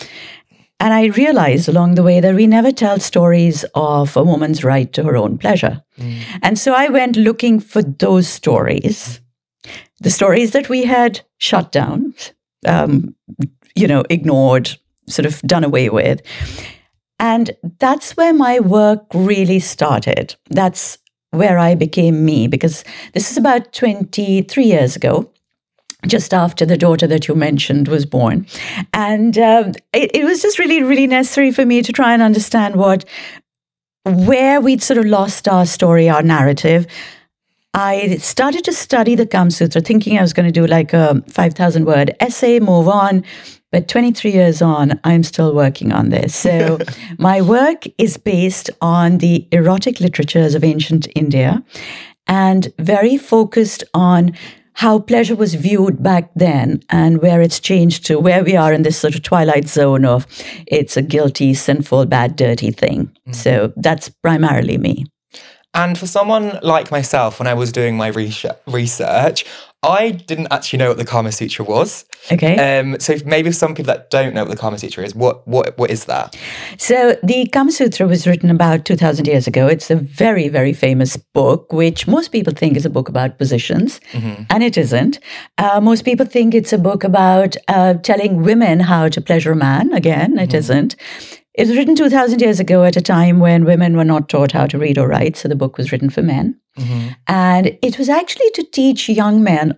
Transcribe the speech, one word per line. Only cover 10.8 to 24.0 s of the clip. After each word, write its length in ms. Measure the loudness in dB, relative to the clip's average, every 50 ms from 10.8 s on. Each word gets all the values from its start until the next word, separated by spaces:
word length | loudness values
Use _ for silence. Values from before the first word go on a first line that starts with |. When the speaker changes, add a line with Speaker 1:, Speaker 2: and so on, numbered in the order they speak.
| 0
Speaker 1:
had 360 | 0 2 2 2 0 0 -4 -12 _ _
shut 340 | -10 -6 -2 -2 -2 -2 -2
down, 420 | -2 -2 -2 -2 -4 -4 -6 -6 -8 -12 -18 -20 -20 _ _ _ _ _ -4
um, 480 | -2 0 0 0 0 0 -2 -2 -4 -10 _ _ -16 -10 -8 -8 -8 _ _ _ _ -2
you 120 | 0 2
know, 160 | 2 2 0 0 0
ignored, 680 | -2 -2 0 0 2 2 2 4 2 2 0 -4 -10 -14 _ _ _ _ _
sort 180 | -8 -4 -4 -4
of 160 | -4 -4 -4
done 220 | -2 0 0 0 0
away 260 | 0 0 0 0 0
with. 320 | 0 0 0 0 -2 -4 -6 -12 -12 -12 -10 -10 -12 -14 -18 -18 -20 _ _ _ _ _ _ _ _ -4
And 320 | -2 -2 0 0 -2 -4 -6 _ -14 -14 -8 -2
that's 380 | -2 -2 -2 -2 -4 -6 -2
where 160 | 0 2 2 4
my 260 | 2 2 2 2 2
work 460 | 2 2 2 4 4 2 2 0 -4 -6 -2
really 460 | 0 0 0 0 0 0 2 0 0
started. 760 | 0 -2 -4 -2 -2 0 0 0 -2 -2 -2 -2 -4 -6 -10 _ _ -6
That's 480 | -2 -2 -2 -2 -2 -4 -6 -8 -10 -12 _ _ _ _ _ _
where 260 | -2 0 2 2 2
I 180 | 2 2 2 2
became 480 | 2 0 -2 0 0 2 2 2 2 2
me, 220 | 2 2 2 0
because 360 | 0 0 -2 -2 -2 -4 -4 -10 -16 -18 -20 -14 -8 -6
this 180 | -4 -4 -2
is 60 | -2
about 340 | 0 2 2 2 0 -2 -6 -6
twenty-three 920 | -2 -2 -2 0 -2